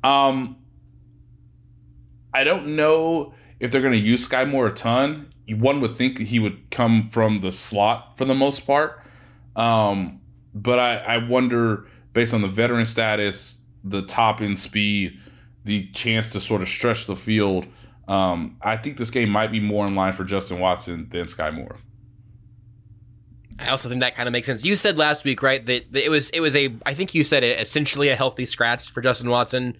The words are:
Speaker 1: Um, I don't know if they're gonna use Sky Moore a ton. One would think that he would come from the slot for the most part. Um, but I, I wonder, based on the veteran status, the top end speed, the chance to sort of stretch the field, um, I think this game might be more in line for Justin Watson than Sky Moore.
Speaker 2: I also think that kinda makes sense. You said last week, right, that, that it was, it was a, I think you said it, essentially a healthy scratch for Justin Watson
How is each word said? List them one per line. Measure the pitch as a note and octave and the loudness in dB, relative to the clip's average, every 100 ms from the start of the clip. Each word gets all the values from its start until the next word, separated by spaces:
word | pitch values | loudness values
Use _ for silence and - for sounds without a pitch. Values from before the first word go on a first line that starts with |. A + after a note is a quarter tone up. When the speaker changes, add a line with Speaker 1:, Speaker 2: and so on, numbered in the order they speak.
Speaker 1:
Um, | C3 C#3 C#3 C3+ B2+ - - - - - - - - - - - - - - - - - - | 2 4 4 2 -6 -12 -20 -20 -20 -20 -20 -20 -20 -20 -20 -20 -20 -20 -20 -20 -20 -20 -6
I | C3+ | 0
don't | C#3 F#3 D3 D#3 | 2 0 -2 0
know | D3+ D#3+ E3 E3 C#3+ - - - | 4 4 2 -2 -4 -12 -20 -8
if | B2 | -2
they're | C3+ | 2
gonna | C3+ A2+ | 2 2
use | G#2 A#2+ | 4 2
Sky | - C3 | 2 0
Moore | C3+ C3+ A2+ | 0 2 0
a | |
ton. | G2 A2+ A#2+ C#3+ D3+ D3 - - | 0 0 2 2 -2 -14 -20 -8
One | G#2+ B2+ C#3+ | 0 2 2
would | A#2 - | -2 0
think | B2+ C3 | -2 -2
that | G#2+ | -2
he | A#2 | 0
would | G#2 F#2+ - | 0 -2 -10
come | - A#2 A2+ A2 | 0 4 4 4
from | A#2 A2 G#2+ | 2 2 2
the | F#2 | -2
slot | F#2 - G2+ G#2 A2+ - - | -4 -4 2 2 2 -4 -4
for | |
the | C3 | 0
most | C3+ C#3 C#3 - | 2 2 0 0
part. | C#3+ D#3 - - - - - - - | 2 2 -6 -20 -20 -20 -20 -14 -2
Um, | A#2 A2+ G#2 G2 F#2 - - - - | 2 4 2 0 -4 -10 -20 -20 -18
but | G#2 A2 B2 | -6 0 2
I, | B2 A2 | 2 0
I | - A#2 | -2 -2
wonder, | A#2 B2+ B2+ A#2+ A#2 G#2 - - - | 0 0 2 2 2 0 -6 -20 -4
based | A#2 A#2 | 0 2
on | A2+ | 2
the | G2 | 0
veteran | G2 A#2+ A#2+ A2+ | 0 0 2 0
status, | A2+ A2 G#2+ G#2 F#2+ - - - - | 0 0 0 -2 -4 -8 -10 -16 -16
the | F#2+ G2 | -8 -6
top | F#2+ - A2 G#2 | -4 2 2 2
end | G#2 G2 | -2 -2
speed, | - G#2+ G#2 G#2 F2+ - - - - _ | -2 -2 0 0 -4 -8 -20 -20 -20 _
the | G#2 G#2 F#2 | -6 -4 -4
chance | - A2+ A2 A2 | -6 -2 0 0
to | G2+ | -4
sort | - G#2+ | -2 -2
of | F#2 | -2
stretch | - A#2+ A2+ - | -2 -2 -2 -4
the | F#2+ | -8
field, | - G#2+ G2+ F#2 E2+ - - - - | 0 2 2 0 -6 -16 -20 -20 -4
um, | G2 F#2 F2 D#2 - | 0 0 -2 -6 -6
I | G#2 A2+ | -4 -4
think | C#3+ C3+ | -6 -8
this | A2+ | -4
game | B2+ A2 | -2 0
might | G#2 A2 | 0 0
be | A2 | -2
more | G#2 G#2 G2+ | -2 -2 -2
in | |
line | G2 F#2+ | 0 -2
for | F#2+ | -2
Justin | F#2 G2 F#2+ F2+ | -4 -4 -4 -2
Watson | F#2 F2+ - E2+ A#2 | 0 0 -4 -10 -8
than | F2 D#2+ | -8 -8
Sky | - D#2 | -6 -6
Moore. | D#2+ - - - - - - - - - - - - - - - - - - - - | -6 -12 -16 -20 -20 -20 -20 -20 -20 -20 -20 -20 -20 -20 -20 -20 -20 -20 -20 -20 -10
Speaker 2:
I | B2 | -4
also | C3+ B2 | -2 -2
think | B2+ | -2
that | B2 - | -2 -2
kinda | A#2+ | -2
makes | B2 B2 | -2 -2
sense. | A2+ | -2
You | D#3 G3 | 0 2
said | G#3 D#3 | 2 2
last | D3+ D3 | 2 2
week, | C#3 B2+ | -2 0
right, | C3+ C3+ | 2 0
that, | A2+ B2 - | 0 -2 -2
that | C3+ | -2
it | C3+ | 2
was, | D3+ B2+ | 2 0
it | E3 | 0
was | D#3+ C#3+ | 2 2
a, | C3+ A2+ | 0 -2
I | - | -6
think | C#3+ F#3+ | -4 -2
you | E3 | 0
said | C#3 C#3+ | 2 2
it, | A#2+ A#2+ | 2 0
essentially | A2 D3+ C#3+ C#3+ C#3+ | -2 -2 -2 0 2
a | C3 | 2
healthy | C3+ - | 0 -2
scratch | B2 - A#2 A#2+ - | -6 0 0 0 -4
for | - | -2
Justin | B2+ A#2 A#2+ | 0 0 0
Watson | A#2+ A#2+ B2+ B2+ | 0 2 -2 -4